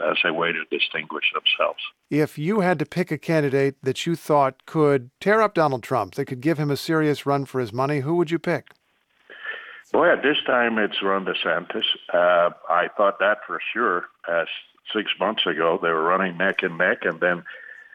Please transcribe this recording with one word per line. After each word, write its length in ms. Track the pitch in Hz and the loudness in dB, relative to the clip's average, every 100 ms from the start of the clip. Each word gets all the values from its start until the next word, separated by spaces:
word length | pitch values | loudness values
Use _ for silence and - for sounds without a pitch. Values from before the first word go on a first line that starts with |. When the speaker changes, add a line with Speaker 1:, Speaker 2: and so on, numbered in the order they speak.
| 78 | 0
Speaker 1:
as 100 | 78 | 0
a 80 | 87 | 0
way 200 | 82 85 | 0 -2
to 120 | 80 78 | -2 -4
distinguish 640 | 73 - 80 76 78 - | -4 -4 -4 -8 -4 -4
themselves. 480 | 78 - - 78 - - - _ | -2 -2 0 0 -2 -10 -16 _
Speaker 2:
If 300 | 143 147 - | -2 -2 -2
you 220 | 156 214 | -2 0
had 180 | 180 156 | 2 0
to 80 | 151 | -2
pick 240 | 175 185 | -4 -4
a 80 | 151 | -4
candidate 560 | - 160 143 139 139 - | 0 0 2 2 2 0
that 240 | 135 127 170 | -4 -2 -2
you 80 | |
thought 520 | 170 - 147 135 - - | -4 2 2 2 -2 -6
could 440 | 160 147 139 123 _ | 2 4 2 -2 _
tear 240 | 190 214 | 2 4
up 120 | 208 | 4
Donald 280 | 175 151 127 | 2 2 0
Trump, 320 | - 123 98 | -2 -2 -2
that 120 | - 139 | -4 -6
could 140 | 127 | -4
give 180 | 147 151 | -2 0
him 120 | 147 | 0
a 60 | 135 | -2
serious 500 | - 160 151 143 139 | 0 2 2 0 0
run 180 | 143 | -2
for 160 | 135 131 | -2 -4
his 120 | 117 | -4
money, 280 | 120 135 147 | -2 -2 -2
who 140 | 131 | 0
would 160 | 175 160 | 0 0
you 80 | 165 | -2
pick? 300 | 175 147 - - _ _ _ _ - - - - - - - | -2 -4 -6 -20 _ _ _ _ -20 -16 -12 -12 -14 -20 -2
Speaker 1:
Boy, 200 | 123 170 | 2 4
at 100 | 123 | 4
this 180 | 127 147 - | 2 0 0
time 320 | 123 117 110 | 2 2 2
it's 240 | 104 - | 0 0
Ron 220 | 98 98 | 0 0
DeSantis. 600 | 92 - 90 82 87 - - - - | -2 -4 -2 -2 -4 -4 -2 -2 -2
Uh, 360 | 87 87 87 87 - - | 2 4 6 4 0 0
I 180 | 87 85 - | 0 2 2
thought 220 | 98 - | 0 2
that 200 | 95 104 - | 0 0 -4
for 100 | 85 - | -8 -6
sure. 320 | 113 117 87 - _ - | -2 0 0 -4 _ -4
Uh, 140 | 85 | -2
s-, 60 | 80 - - _ - | -2 -8 -16 _ -8
six 160 | 107 95 - | -4 -4 -2
months 260 | 95 110 | -2 0
ago, 320 | 98 78 82 92 | -2 0 2 2
they 80 | 85 | 0
were 140 | 80 | 2
running 320 | 82 95 95 85 | 2 2 0 0
neck 260 | 95 - | -2 0
and 160 | 92 82 | -2 0
neck, 200 | 92 120 | 0 0
and 140 | 95 80 | -2 0
then, 240 | 87 87 - - - - - | 0 -2 -6 -18 -20 -20 -20